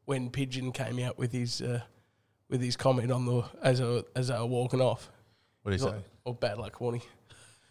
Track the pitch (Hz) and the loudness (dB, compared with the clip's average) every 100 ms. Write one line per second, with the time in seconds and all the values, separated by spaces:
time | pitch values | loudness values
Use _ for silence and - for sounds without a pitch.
0 | - 135 123 139 135 127 127 123 127 123 | -4 -2 -2 -2 -2 -2 -4 -2 -2 -2
1 | 123 - 123 123 120 - 127 120 - _ | -2 -2 -2 0 -2 -2 -2 -2 -4 _
2 | _ _ _ _ - 131 123 - 135 127 | _ _ _ _ -4 0 0 2 4 4
3 | 117 127 123 123 - - - 127 120 120 | 2 0 2 0 0 0 2 4 2 0
4 | - 131 127 117 120 123 123 127 127 113 | -2 -2 -2 0 0 0 2 4 4 2
5 | - - _ _ _ _ 104 95 127 104 | -4 -20 _ _ _ _ 0 2 2 -2
6 | - - 123 120 117 104 104 - 120 120 | -10 -10 -8 -2 -2 -2 -8 -4 -2 -2
7 | - - - - - - _ | -6 -20 -20 -20 -20 -20 _